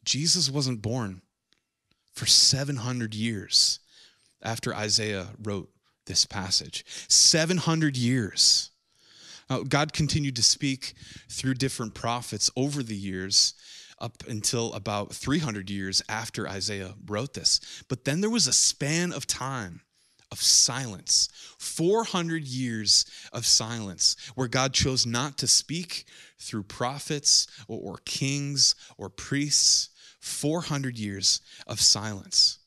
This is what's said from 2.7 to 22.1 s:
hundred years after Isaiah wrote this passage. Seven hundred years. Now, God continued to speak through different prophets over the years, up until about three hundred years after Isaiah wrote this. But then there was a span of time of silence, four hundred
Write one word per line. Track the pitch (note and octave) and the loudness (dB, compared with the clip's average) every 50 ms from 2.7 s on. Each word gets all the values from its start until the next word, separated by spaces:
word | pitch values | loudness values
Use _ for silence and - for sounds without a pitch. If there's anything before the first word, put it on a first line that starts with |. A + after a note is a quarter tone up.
| D3 | -4
hundred | C3 A2 B2 B2 B2 A#2 A2 A2 | -4 -4 -4 -4 -2 -4 -4 -4
years | G#2+ A2 A#2 A2 G2+ F2+ - - - - - - - _ _ _ - - - _ _ _ _ _ _ - | -2 -2 -2 -2 -4 -8 0 4 4 4 4 2 -2 _ _ _ -20 -20 -20 _ _ _ _ _ _ -6
after | G2+ A2+ A2 - B2 G2+ | -6 -6 -4 -4 -4 -4
Isaiah | - G#2+ G#2+ G2+ - A2 G#2+ G#2 F#2+ F2+ G2 G#2+ - | -2 -2 0 0 0 0 0 -4 -4 -6 -8 -12 -10
wrote | G#2+ G#2+ G2+ G2 E2+ - _ _ _ _ _ _ _ | -6 -6 -4 -4 -6 -10 _ _ _ _ _ _ _
this | - F#2+ - - | -6 -2 -2 -2
passage. | - - G#2 F#2 F#2 G2+ F#2+ E2+ - - - - - - - - - | -2 -2 -8 -4 0 -2 -2 -2 -4 -12 -12 -12 -12 -14 -14 -2 2
Seven | - - - - - E3 D#3 D#3+ F#3 F3 | 4 6 6 8 6 6 4 4 2 2
hundred | - E3 D#3+ D#3+ D#3 D3+ C#3 B2+ | 2 2 2 4 2 2 2 2
years. | A#2+ A#2+ C3 C3 A2 F2+ - - - - - - - - _ _ _ _ _ _ _ _ - - - - - - _ _ | 2 2 2 2 0 -2 0 4 4 4 4 4 0 -4 _ _ _ _ _ _ _ _ -20 -20 -20 -20 -20 -20 _ _
Now, | C3 A#2+ - | -4 -4 -2
God | C3+ D#3 C#3+ D3+ D#3 - | 0 0 0 0 0 0
continued | - D#3+ C#3 - E3 C#3+ C#3 C3 | -2 -2 0 0 0 -2 -2 -2
to | A#2 A2 | 2 2
speak | - - - - C#3 C3+ B2+ - - - - - - - - - _ | 2 2 2 0 -2 -2 -2 -6 -14 -14 -14 -20 -20 -20 -20 -16 _
through | - - - C3 C3 | -12 -4 -2 -2 0
different | B2 C3+ C3 - - B2 G#2+ - | 0 0 -2 -2 -4 -8 -8 -8
prophets | - - A#2 A#2+ A#2+ A2+ - - G2+ - - - | -4 -2 -2 -2 -2 -4 -8 -4 -2 -2 -2 0
over | - C3 C#3+ C#3+ D3 B2+ | 0 -2 0 0 -4 -4
the | A2+ A2 | -4 -6
years, | G2 G2 F#2+ F#2 F#2 F#2 G2 G#2 - - - - _ - - - - - - - _ | -6 -6 -6 -6 -6 -4 0 2 4 4 2 0 _ -20 -20 -20 -20 -20 -20 -16 _
up | - A#2 - _ - - | -10 -10 -10 _ -12 -8
until | A#2 G#2 G2+ - - A#2+ A#2 A2 - | -8 -2 -2 0 0 0 -2 -2 -6
about | G#2+ G2 A#2 G#2 G2+ G#2 - | -6 -6 -4 -4 -4 -4 -6
three | - - - B2 C#3 F3 | -10 -8 -2 0 0 0
hundred | D#3 C3+ G#2+ G#2 F#2+ F#2+ | 0 -2 -4 -6 -6 -6
years | G2+ G2 F#2+ F#2+ F#2+ - - - | -6 -6 -6 -2 -2 -2 -2 -2
after | G#2+ A2 A2+ A2+ - - G#2 D2 | -6 -6 -6 -8 -8 -8 -8 -6
Isaiah | F#2+ G2 F2+ G2 G#2 G2 F#2+ F#2 G2 G#2 - - | -6 -6 -6 -6 -6 -6 -8 -10 -12 -16 -10 -6
wrote | G#2 G#2 B2+ D3 _ | -4 -4 -4 -6 _
this. | G2+ E2 - - - - - - - - _ | -2 0 0 0 0 -2 -4 -16 -18 -8 _
But | C3+ - _ | -8 -4 _
then | - C#3+ E3+ | -2 -2 0
there | G3+ G#3+ | 0 0
was | A3+ A#3+ E3+ | 2 2 2
a | C#3+ A#2+ | 4 4
span | - - - - - C#3+ C#3+ D#3 E3 F3 F3+ | 4 4 4 2 0 -2 -2 0 0 0 -2
of | C#3+ - B2+ | -4 -6 -6
time | - - - B2+ C3 C#3 B2+ G#2+ - - - _ _ _ _ _ _ _ _ _ _ | -6 -6 -4 -4 -6 -4 -6 -6 -8 -10 -14 _ _ _ _ _ _ _ _ _ _
of | - - | -8 -2
silence, | - - - - - - B2 B2 C#3 A#2 G2+ F2 - - - - - - - - - - - _ | 2 4 6 6 6 4 2 -2 -6 -6 -8 -10 -2 0 2 2 2 0 -4 -14 -20 -20 -16 _
four | - - - - E3 F3+ G3+ A3+ A3+ | -10 -10 -4 0 2 4 4 4 2
hundred | - | 0